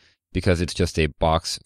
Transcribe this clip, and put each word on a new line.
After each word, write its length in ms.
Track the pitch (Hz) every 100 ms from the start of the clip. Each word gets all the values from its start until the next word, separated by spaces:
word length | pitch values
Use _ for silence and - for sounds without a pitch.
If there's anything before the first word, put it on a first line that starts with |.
| _ _ _
because 280 | 92 98 85
it's 120 | 87
just 260 | - 87 -
a 60 | 78
box 500 | - 80 80 - -